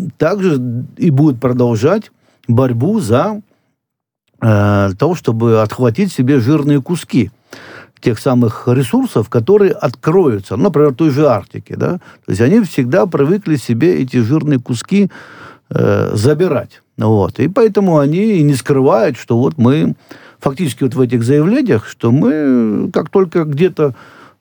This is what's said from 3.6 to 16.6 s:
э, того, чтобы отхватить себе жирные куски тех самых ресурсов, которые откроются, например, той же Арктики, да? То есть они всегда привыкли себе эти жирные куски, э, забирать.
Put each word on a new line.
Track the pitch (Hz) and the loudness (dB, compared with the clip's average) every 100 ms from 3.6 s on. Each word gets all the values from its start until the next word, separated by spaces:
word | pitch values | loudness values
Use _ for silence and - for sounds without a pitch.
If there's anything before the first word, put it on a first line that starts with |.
| _ _ _ _ _ _ _ - | _ _ _ _ _ _ _ -4
э, | 117 104 104 101 101 95 | 0 2 2 2 0 0
того, | 147 180 | -2 -2
чтобы | - 113 117 110 | -4 0 2 2
отхватить | 107 - 127 113 196 | 0 0 -2 0 -4
себе | - 127 143 | -2 0 2
жирные | 113 156 143 143 | 2 0 2 0
куски | 127 175 - 143 104 - _ - - - - _ | -2 -6 -4 -2 -2 -6 _ -20 -20 -20 -20 _
тех | - 110 | -4 -2
самых | 143 127 113 - - | 0 2 0 -2 -2
ресурсов, | 120 135 247 269 131 107 | 0 0 -2 -2 -2 -2
которые | 123 113 208 196 | -2 2 4 4
откроются, | - 147 117 - 180 165 104 98 98 | 0 -6 -4 0 2 2 0 -4 -4
например, | 190 156 147 127 | -2 2 0 2
той | 160 | 0
же | 135 151 | 2 2
Арктики, | 110 92 110 - 104 | 0 -4 -16 -12 -6
да? | 139 175 - - - | -4 -4 -10 -18 -8
То | |
есть | 90 | 0
они | 117 214 | 2 2
всегда | 190 - 123 170 208 | 0 -2 -2 0 0
привыкли | 160 139 202 190 147 | 0 0 0 -2 -4
себе | - 113 165 165 | -2 0 0 0
эти | 131 127 | -2 -2
жирные | 110 156 151 135 | 0 0 0 -2
куски, | 120 120 - 196 196 - - - - - - | -2 -8 -2 0 0 -4 -20 -20 -20 -20 -8
э, | - 117 101 101 98 | -2 0 0 -2 0
забирать. | 113 151 180 135 | 0 0 0 -2